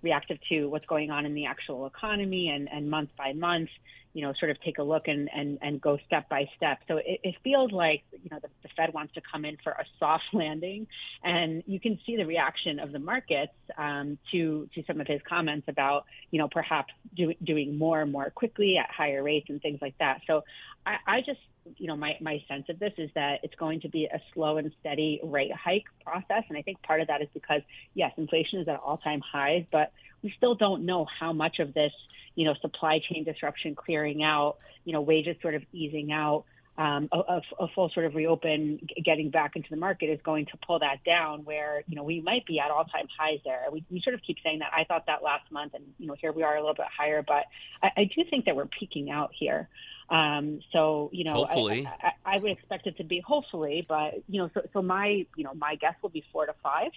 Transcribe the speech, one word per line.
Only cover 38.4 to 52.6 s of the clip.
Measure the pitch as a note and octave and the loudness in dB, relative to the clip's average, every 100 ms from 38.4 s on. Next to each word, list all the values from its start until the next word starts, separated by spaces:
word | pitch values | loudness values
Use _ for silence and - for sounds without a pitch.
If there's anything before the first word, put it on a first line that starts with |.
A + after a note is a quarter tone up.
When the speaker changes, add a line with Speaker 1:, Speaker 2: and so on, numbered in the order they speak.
| E3 D3+ D3+ D3+ | 4 2 0 -2
Speaker 1:
g-, | - - | -6 -2
getting | E3+ D#3 D3+ | 2 2 4
back | D#3 D3 F3 | 2 2 -2
into | D3+ | -6
the | D#3 | -4
market | F#3 F#3 D#3 | -2 0 0
is | D3 | 0
going | - D#3 D3 | 0 0 -2
to | - - | -8 -2
pull | E3+ | 2
that | D3 C#3 - | 2 0 4
down | E3+ D#3+ D3+ D3+ | 4 2 -4 -6
where, | D3+ D3+ D3 D3+ | -4 -2 -2 -4
you | D3 | -6
know, | |
we | D3 E3+ | -4 -2
might | D#3+ B3 A#3 | 0 0 0
be | D#3 | 0
at | C#3+ | 2
all-time | D3+ D#3+ D#3 D3+ - | 2 2 -2 -4 -2
highs | D#3 D3+ C#3+ | -2 0 -2
there. | B2+ C3+ | -2 -2
We, | D#3 E3 | -6 -8
we | F3+ | -2
sort | F#3 B3 | -2 -2
of | - | -6
keep | E3 | -4
saying | D#3+ D#3 | -2 -2
that. | D3 D#3+ | -2 0
I | D#3+ | 2
thought | E3 D#3+ | 0 0
that | D3+ | 0
last | D3+ C#3+ - | 0 -2 -4
month, | D3+ D3 C#3+ | -8 -8 -10
and, | C#3 - | -16 -12
you | E3 | -10
know, | C#3+ | -4
here | D#3+ | -2
we | D#3 | 2
are | D#3+ D3+ | 2 2
a | |
little | D3+ | 2
bit | D3+ - | -2 -4
higher, | - D3+ D3+ | -2 0 0
but | C#3+ C#3+ - - - - | 2 2 2 -10 -18 2
I, | F#3+ - | 2 6
I | G3+ | 4
do | - E4+ | 4 2
think | C#4 G#3+ | 2 2
that | C#3 | 0
we're | C#3+ | -2
peaking | - G3+ D3+ C#3+ | -6 -8 -6 -4
out | D3 D3 - | -2 -4 -2
here. | C#3+ C3+ - - - - - | 0 0 -2 -14 -20 -20 0
Um, | D#3+ D3+ D3 D3 D3+ - | 4 4 2 -2 -4 2
so, | E3+ D#3 D3+ D3 | 4 6 4 0
you | - D#3+ | -2 0
know, | D3 | 2
I, | C#3 | 2
Speaker 2:
Hopefully. | E3+ G#2+ A2+ C3+ | 2 2 0 -2
Speaker 1:
I, | - - | -2 -2
I, | - F3+ G3 | -2 0 0
I | |
would | G#3 | 0
expect | F3+ | -4